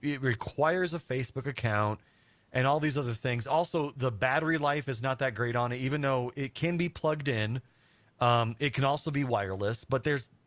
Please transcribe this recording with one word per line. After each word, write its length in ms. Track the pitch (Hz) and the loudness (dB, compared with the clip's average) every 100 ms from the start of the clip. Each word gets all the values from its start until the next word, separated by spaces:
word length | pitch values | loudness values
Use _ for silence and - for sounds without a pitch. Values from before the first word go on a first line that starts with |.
it 200 | 147 139 | -4 0
requires 720 | 131 110 - - 151 180 180 | 0 0 -2 2 2 4 0
a 60 | 165 | -2
Facebook 480 | - 127 123 135 131 | -4 -4 -4 -6 -6
account 500 | 127 117 104 107 107 - _ _ _ _ | -2 0 2 2 0 -8 _ _ _ _
and 120 | 127 | 0
all 140 | 131 151 | 2 2
these 180 | 151 139 | 0 0
other 160 | 127 | -2
things. 320 | 113 127 120 113 | -2 -2 -2 0
Also, 440 | 156 170 170 147 135 | 0 2 0 -2 -2
the 160 | 127 | -2
battery 440 | 104 127 139 156 160 | 0 2 2 2 2
life 320 | 147 147 143 | 2 0 -2
is 140 | 120 | -2
not 160 | 131 131 | -2 0
that 160 | 131 | 0
great 220 | 113 120 120 | 0 0 0
on 160 | 120 | 0
it, 60 | 123 | -2
even 220 | 131 147 | -2 0
though 320 | 139 131 123 - | 0 0 -2 -4
it 180 | 135 | -6
can 220 | - 165 175 | -2 -2 0
be 120 | 175 | -2
plugged 380 | - 156 156 143 | -2 -2 0 0
in. 340 | 117 107 123 - _ _ _ _ - | 0 0 -2 -8 _ _ _ _ 0
Um, 340 | 123 120 113 117 | 4 4 2 -2
it 120 | 143 | -2
can 120 | 135 | 0
also 260 | 135 143 - | 2 0 0
be 140 | 143 | -2
wireless, 600 | 135 117 98 95 101 117 | 0 0 0 -2 -2 -2
but 200 | - 131 | -2 -2
there's, 260 | 151 143 - _ | 0 -2 -4 _